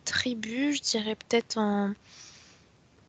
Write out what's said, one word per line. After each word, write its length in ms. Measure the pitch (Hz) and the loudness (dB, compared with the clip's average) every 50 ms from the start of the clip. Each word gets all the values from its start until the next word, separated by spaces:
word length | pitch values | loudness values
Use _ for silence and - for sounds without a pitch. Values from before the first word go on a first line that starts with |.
| - | -2
tribu, 680 | - - - - 254 247 220 214 220 226 254 277 294 285 | -2 -2 0 0 0 -2 -2 -4 -4 -2 0 2 2 0
je 80 | 277 | 0
dirais 340 | - - - 226 214 220 220 | 0 0 0 0 0 -2 -4
peut-être 420 | - - - - 233 233 - - 226 | -4 -2 2 2 2 2 2 0 0
en, 360 | 214 208 202 202 202 202 208 - - - - - - - - - - - - - - - - - - - _ - - | 2 2 4 2 2 0 -2 -4 -8 -20 -20 -20 -20 -20 -20 -20 -20 -20 -20 -20 -20 -20 -20 -20 -20 -20 _ -20 -20